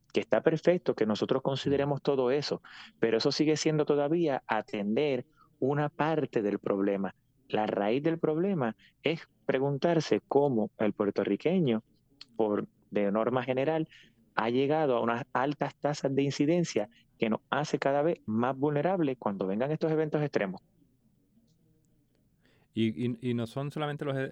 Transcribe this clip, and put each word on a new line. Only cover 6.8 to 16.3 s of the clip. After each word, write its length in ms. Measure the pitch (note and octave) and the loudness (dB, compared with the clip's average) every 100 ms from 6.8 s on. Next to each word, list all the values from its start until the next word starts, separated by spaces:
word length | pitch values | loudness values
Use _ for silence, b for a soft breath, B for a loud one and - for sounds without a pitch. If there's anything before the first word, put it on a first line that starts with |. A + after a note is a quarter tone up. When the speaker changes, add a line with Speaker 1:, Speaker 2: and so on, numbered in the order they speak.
| G2+ G2 F#2+ - _ _ - | 0 0 -4 -10 _ _ -4
Speaker 1:
La 180 | G#2+ G#2+ | -2 0
raíz 360 | G2+ G2+ C3 | 0 0 0
del 160 | D#3+ E3 | 0 0
problema 580 | D#3 D#3 F#3+ F3 A#2 - b b | 0 0 0 0 -2 -4 b b
es 200 | C#3 E3 - _ - | -4 -4 -8 _ -2
preguntarse 760 | C3+ C#3 C#3+ E3+ E3 - G#2 - | 0 0 0 2 2 2 0 2
cómo 420 | C#3 C#3+ A2+ G#2 - | 2 2 2 -2 -2
el 140 | G#2 | -2
puertorriqueño, 920 | - G2+ G#2 G2+ G2+ D3+ F#3 C#3 A2 - _ _ - - - | 0 -2 0 0 0 0 2 2 0 -4 _ _ -20 -10 -2
por, 300 | A2 G#2 G#2+ _ - | 0 0 -4 _ -6
de 200 | G#2 G2+ | -2 0
norma 320 | G#2+ A#2 B2+ | 0 0 0
general, 460 | B2+ B2+ C#3+ D#3+ D#3+ B B B _ | -2 -2 0 0 -4 B B B _
ha 160 | - A2+ | -4 0
llegado 480 | B2 C#3 D#3 D3 A#2+ | 2 2 2 2 2
a 20 | |
unas 240 | A#2 A#2 - | 0 -2 -4
altas 420 | B2+ C#3 D3 C#3+ - | -2 -2 -2 -6 -4
tasas 340 | C#3+ D3 C#3 | -4 -2 -2
de 80 | C#3 | 0
incidencia 680 | C#3 | 0